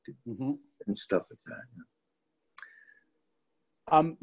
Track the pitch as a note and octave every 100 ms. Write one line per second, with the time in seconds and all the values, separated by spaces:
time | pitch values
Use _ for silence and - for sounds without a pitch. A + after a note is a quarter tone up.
0 | - - A#2+ G#2+ C3+ C#3+ - - - G2+
1 | - F#2 - - - - - A#2 - _
2 | _ _ _ _ _ - - - - -
3 | _ _ _ _ _ _ _ _ - D#3
4 | D#3+ -